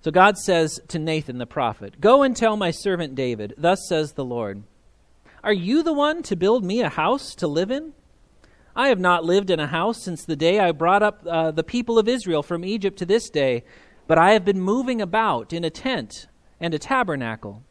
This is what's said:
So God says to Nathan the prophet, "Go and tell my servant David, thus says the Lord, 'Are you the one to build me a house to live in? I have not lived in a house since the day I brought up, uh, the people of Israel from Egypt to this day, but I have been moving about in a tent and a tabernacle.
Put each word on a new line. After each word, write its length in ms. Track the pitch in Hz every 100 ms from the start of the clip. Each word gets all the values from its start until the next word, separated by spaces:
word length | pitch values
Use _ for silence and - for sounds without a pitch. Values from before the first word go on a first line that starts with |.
So 80 | -
God 280 | 160 196 196
says 420 | - 170 160 - -
to 100 | 170
Nathan 380 | 156 156 143 123
the 80 |
prophet, 560 | 120 - 123 104 101 139
"Go 220 | 196 269
and 120 | 269
tell 220 | 240 226 214
my 140 | 185
servant 440 | 165 202 175 156
David, 380 | 131 127 113 104 -
thus 280 | 165 190 -
says 260 | 160 151
the 120 | -
Lord, 380 | 127 120 107 98 110 _ _ _ _ _ _ -
'Are 80 | 208
you 300 | 208 175 285
the 100 | 330
one 300 | 294 294 330
to 140 | - 180
build 280 | 185 240
me 160 | 180 220
a 80 | 185
house 460 | - 160 240 -
to 120 | - 156
live 240 | 147 190
in? 220 | 269 320 - _ _ _ _ _ _ _
I 140 | - 269
have 100 | 214
not 260 | 180 175
lived 260 | 165 190 190
in 100 | 165
a 60 | 147
house 360 | 160 196 233
since 220 | - 165
the 120 | - 147
day 220 | 165 202
I 140 | 180
brought 300 | 147 165 202
up, 240 | 214 208 165
uh, 220 | 165 160
the 120 | 156
people 360 | 160 240 240 226
of 100 | 214
Israel 340 | 247 196 156
from 220 | 143 170
Egypt 340 | 180 220 190 190
to 40 |
this 240 | 175 226 -
day, 340 | 151 135 120 - - _ - -
but 100 | 160
I 160 | 175
have 120 | 220
been 180 | 185 190
moving 400 | 185 233 254 240
about 500 | 196 214 220 127 113
in 120 | 165
a 60 | 165
tent 580 | - 262 233 110 - - _ _ _
and 140 | 170
a 60 | 156
tabernacle. 840 | - 262 214 143 117 110 104 104 -